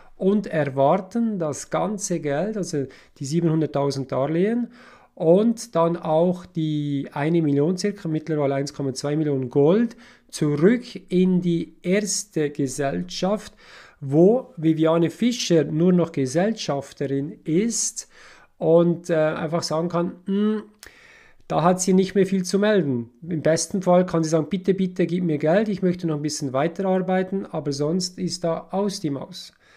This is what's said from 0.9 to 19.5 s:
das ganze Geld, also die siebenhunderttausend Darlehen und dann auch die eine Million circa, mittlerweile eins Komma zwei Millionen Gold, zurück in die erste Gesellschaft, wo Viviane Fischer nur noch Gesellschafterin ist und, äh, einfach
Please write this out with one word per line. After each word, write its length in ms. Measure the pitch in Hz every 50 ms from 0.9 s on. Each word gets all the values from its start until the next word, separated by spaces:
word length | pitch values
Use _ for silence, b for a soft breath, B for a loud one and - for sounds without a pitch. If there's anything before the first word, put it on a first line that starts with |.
| 170 196 180 - - 233 233 220 214 185
das 300 | 160 151 131 - - -
ganze 500 | - 160 165 190 214 190 - - 180 165
Geld, 380 | 147 147 139 147 180 220 214 208
also 280 | 180 - - 147 135 135 B B B B B -
die 80 | 143
siebenhunderttausend 840 | 131 156 170 165 165 156 160 156 151 - 147 139 143 131 135 131 131
Darlehen 560 | 135 127 135 147 160 170 185 214 233 247 240 - B B B B B B B B B
und 600 | - 175 160 175 196 220 233 226 - - - -
dann 200 | 165 170 170 170
auch 500 | 170 - 165 156 160 170 185 175 180 -
die 600 | - - 165 156 156 151 151 147 147 143 139 139 - -
eine 280 | 147 143 156 170 170
Million 360 | 165 147 139 139 143 170 190 185
circa, 320 | - 202 202 202 - 165
mittlerweile 460 | 156 156 156 - 156 151 147 139 139
eins 180 | 139 143 143 -
Komma 200 | - 143 135 127
zwei 220 | - - 143 147
Millionen 340 | 156 156 151 143 135 131 123
Gold, 460 | - 143 139 156 180 220 240 233 - B B B B B B B
zurück 540 | - - 160 147 147 143 160 202 247 240 - - - 185 - -
in 320 | 180 180 185 190 185 175
die 340 | 175 175 170 165 170 - - _
erste 680 | - 180 185 208 208 202 - - - - - 160 151 143
Gesellschaft, 1040 | 147 - 143 127 127 - 143 139 165 180 180 - - - 175 185 208 208 - - - B B B B B B B B B
wo 520 | 147 135 139 156 175 202 233 262 254 - - -
Viviane 520 | 151 160 160 156 160 160 165 170 170 165
Fischer 540 | 165 - 226 247 233 - - - 170 160 143
nur 300 | 156 156 156 170 185 185
noch 180 | 175 165 -
Gesellschafterin 1300 | - 143 135 123 123 165 185 214 214 - - - 143 139 135 - - - 147 131 139 139 139 160 214 - -
ist 640 | 170 151 180 220 233 220 - - - - - - B B B B B B B B B B -
und, 520 | - 160 165 170 170 175 170 170 - -
äh, 60 | 170
einfach 480 | 156 156 156 160 - 170 156